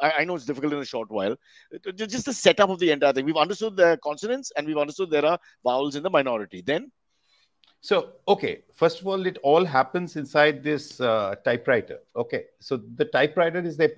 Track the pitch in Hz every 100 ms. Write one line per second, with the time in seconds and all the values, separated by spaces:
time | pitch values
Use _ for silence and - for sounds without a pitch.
0 | 147 151 170 170 123 135 147 143 127 120
1 | 110 107 98 131 _ _ _ 170 196 185
2 | 214 240 285 233 190 165 190 180 175 143
3 | 139 131 139 156 165 202 220 185 170 160
4 | 147 156 214 262 254 151 151 151 147 151
5 | 180 147 151 175 _ _ 123 127 143 143
6 | 180 160 135 113 98 92 90 165 277 _
7 | _ _ _ _ _ _ _ _ - 190
8 | - - - 196 120 80 _ - 165 165
9 | 190 190 180 - 139 160 175 131 135 175
10 | 175 156 139 151 151 135 147 143 - -
11 | 123 110 98 101 127 123 - 117 - 67
12 | _ 117 120 131 - _ - 127 110 120
13 | 147 160 151 180 165 175 170 151 156